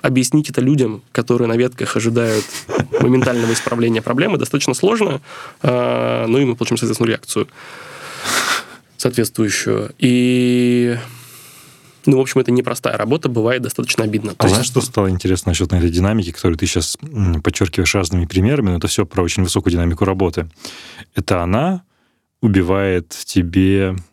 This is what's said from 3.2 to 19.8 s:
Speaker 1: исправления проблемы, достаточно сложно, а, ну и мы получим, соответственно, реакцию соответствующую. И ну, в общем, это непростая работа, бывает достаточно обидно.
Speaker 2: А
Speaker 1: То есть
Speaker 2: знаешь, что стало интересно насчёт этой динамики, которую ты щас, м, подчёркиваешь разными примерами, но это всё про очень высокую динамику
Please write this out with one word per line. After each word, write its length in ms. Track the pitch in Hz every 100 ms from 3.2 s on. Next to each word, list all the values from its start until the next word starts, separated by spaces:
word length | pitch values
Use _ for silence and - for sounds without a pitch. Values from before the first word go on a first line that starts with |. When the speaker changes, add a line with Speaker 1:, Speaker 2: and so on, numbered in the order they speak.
| 131 120 113
Speaker 1:
исправления 480 | 113 - 120 117 110
проблемы, 380 | 110 123 185 165
достаточно 340 | 131 143 -
сложно, 480 | 127 185 226 196 139 - - - -
а, 640 | - 123 123 120 120 120 113
ну 140 | 120
и 60 | 127
мы 100 | 117
получим, 220 | 113 117
соответственно, 300 | 113 110 117
реакцию 380 | 107 - 110 - - - - - - - - - - - - - - _ _
соответствующую. 920 | 120 117 110 - 110 - - 107 107 -
И 1000 | 127 123 123 127 123 123 123 123 120 120 120 - - - - - - - - _ -
ну, 100 | 131
в 40 |
общем, 180 | 131 135
это 100 | 123
непростая 460 | 123 123 120 - 113
работа, 320 | 107 156 143
бывает 320 | 120 110 127
достаточно 420 | 123 - 117 -
обидно. 280 | 110 107 104
Speaker 2:
А 40 | -
Speaker 1:
То 100 | 98
есть 100 | 101
Speaker 2:
знаешь, 120 | 127
что 140 | 127
стало 280 | 113 - 98
интересно 400 | 92 92 92 -
насчёт 200 | 82 82
этой 160 | 90 85
динамики, 420 | 82 98 110 85
которую 260 | - 92 80
ты 80 | 92
щас, 300 | 87 80 -
м, 400 | 151 135 95 82
подчёркиваешь 540 | - - 92 - 87 104
разными 300 | 87 90 82
примерами, 440 | 95 98 143 104
но 80 | 87
это 100 | 82
всё 180 | - 101
про 180 | -
очень 200 | 85 -
высокую 280 | 92 - 87
динамику 320 | 87